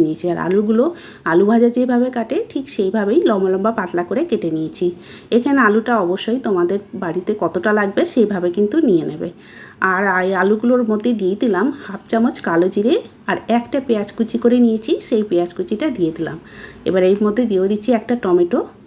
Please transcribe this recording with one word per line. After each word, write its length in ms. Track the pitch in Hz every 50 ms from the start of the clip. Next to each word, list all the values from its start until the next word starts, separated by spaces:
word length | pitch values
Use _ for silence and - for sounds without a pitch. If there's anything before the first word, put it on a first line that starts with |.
| 165
নিয়েছি। 200 | 156 156 - - 175
আর 80 | 170 170 160 170
আলুগুলো 360 | 185 208 208 214 226 220 262 339 349 - - - - - - 165
আলু 140 | 165 175 196
ভাজা 240 | 208 233 226 240 240
যেভাবে 380 | 240 247 254 247 247 240 247 254 254 240
কাটে 200 | 226 - 269 370 466 -
ঠিক 160 | - 294 269 -
সেইভাবেই 500 | - - 196 190 185 220 202 202 254 339 349 254
লম্বা 200 | 214 190 190 185
লম্বা 200 | 190 190 196 220
পাতলা 320 | 233 226 185 180 - 175 175 175
করে 120 | 196 254 339
কেটে 240 | 349 233 180 170 165
নিয়েছি। 340 | 160 160 160 156 - - 180 175 175 - - - - - - -
এখানে 280 | - 240 247 285 277 277 240 208
আলুটা 260 | 208 226 214 - 240 220 185
অবশ্যই 360 | 170 185 208 - - 226 262 - 220
তোমাদের 320 | 196 175 175 175 190 202 208 - - - 190
বাড়িতে 280 | 170 156 180 180 - 208 214
কতটা 320 | 185 - - 185 - 220 208
লাগবে 280 | 208 202 196 196 - 339
সেইভাবে 440 | 349 - 254 214 202 202 180 175 180
কিন্তু 240 | 175 202 208 208 294 330 320 247
নিয়ে 180 | 185 160 147
নেবে। 240 | 156 151 160 170 170 - - - - - - - - - - - 190
আর 100 | 185 185 202 196 185 185 185
এই 60 | 190 196 180
আলুগুলোর 420 | 185 196 214 214 240 240 254 247 240 220
মধ্যে 200 | 214 208 - 247 240
দিয়ে 220 | 208 190 180 196
দিলাম 300 | - 269 233 190 175 208 285 285 - -
হাফ 180 | - 196 202 - -
চামচ 280 | - 226 226 269 - - - 190
কালো 200 | 170 165 180 190
জিরে, 240 | - 202 208 247 339 480 - - - - - -
আর 100 | 185 175 - -
একটা 280 | 226 240 240 - - 277 269 -
পেঁয়াজ 220 | 226 208 202 202
কুচি 260 | - - 226 220 - 233 -
করে 140 | 233 240 247 240
নিয়েছি, 260 | 233 220 214 220 - 330 -
সেই 220 | - - 247 214 208 208
পেঁয়াজ 220 | 175 170 175 175 - -
কুচিটা 300 | 185 - 214 208 302 311 247 196
দিয়ে 140 | 170 160 160 170
দিলাম। 200 | 160 147 139 - - - - - - - - - -
এবার 160 | - 180 185 185
এর 160 | 185 196 196 214
মধ্যে 200 | 208 208 240 247 214
দিয়েও 160 | 196 185 185 196
দিচ্ছি 220 | 214 208 208 - 240 220
একটা 140 | 220 - 247 240 -
টমেটো, 360 | 190 175 180 175 175 214 302 453 - - - -